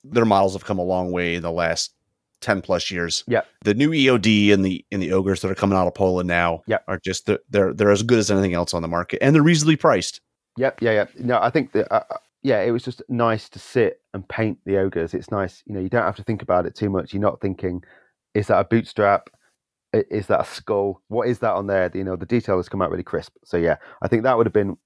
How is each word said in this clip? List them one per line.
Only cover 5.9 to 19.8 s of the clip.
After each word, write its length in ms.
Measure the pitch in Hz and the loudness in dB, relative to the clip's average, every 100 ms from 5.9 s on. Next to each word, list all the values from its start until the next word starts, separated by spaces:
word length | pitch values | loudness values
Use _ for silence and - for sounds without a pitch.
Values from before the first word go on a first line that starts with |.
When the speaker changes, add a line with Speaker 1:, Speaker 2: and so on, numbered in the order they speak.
Speaker 1:
Poland 320 | - 95 90 87 | 0 0 0 0
now 360 | 87 87 82 - | 0 0 -2 -4
Speaker 2:
Yeah. 120 | 107 - | -4 -4
Speaker 1:
are 120 | 92 | -8
just, 220 | - 92 | -6 -6
they're, 140 | - 104 _ | -2 -4 _
they're, 240 | 101 95 | 0 0
they're 180 | 67 101 | 2 4
as 120 | 101 | 4
good 160 | 113 120 | 4 2
as 100 | 101 | 4
anything 220 | 98 98 | 2 2
else 200 | 87 87 | 0 -2
on 80 | 87 | -4
the 60 | 82 | -2
market, 320 | 85 90 - | -4 -4 0
and 100 | 131 | 4
they're 60 | 156 | 6
reasonably 320 | 156 165 151 156 | 6 4 2 2
priced. 440 | 165 113 - - _ _ _ - | 4 2 -2 -12 _ _ _ -4
Speaker 2:
Yep, 240 | 131 - | -4 0
yeah, 100 | 113 | 0
yeah. 140 | 107 101 - | 0 -2 -6
No, 220 | 123 120 | -2 0
I 80 | 110 | 2
think 220 | 147 - | 0 0
that, 180 | 104 - | -2 0
uh, 100 | 107 - | -2 -2
uh, 80 | - _ _ | -14 _ _
yeah, 200 | 135 110 | -2 0
it 100 | 101 | 0
was 120 | 120 | -2
just 180 | 127 - - | -6 -12 -8
nice 400 | 123 117 110 - | 0 0 0 -6
to 100 | - | -20
sit 420 | - 127 101 - _ | -4 0 0 -2 _
and 140 | 98 95 | -14 -10
paint 280 | - 110 - | -4 -4 -4
the 120 | - 98 | -2 0
ogres. 360 | 95 85 82 | 0 -2 -4
It's 180 | 92 - | -6 -6
nice, 320 | 104 92 - | -6 -6 -10
you 80 | - | -12
know, 60 | 101 | -8
you 80 | 92 | -2
don't 140 | 120 | -2
have 120 | 92 98 | -2 -4
to 60 | |
think 180 | 101 107 | -6 -6
about 240 | - 90 | 0 0
it 100 | 87 | 0
too 140 | - 104 | -4 -2
much. 240 | 95 - | -2 -4
You're 80 | 98 | -2
not 180 | 101 - | -2 -2
thinking, 420 | 101 92 92 90 _ _ _ _ _ | -6 -4 -6 -8 _ _ _ _ _
"Is 140 | 107 101 | -4 0
that 120 | 98 | 0
a 40 | |
bootstrap? 680 | 95 117 - - 101 98 - _ _ _ _ _ | 2 0 0 0 2 2 -2 _ _ _ _ _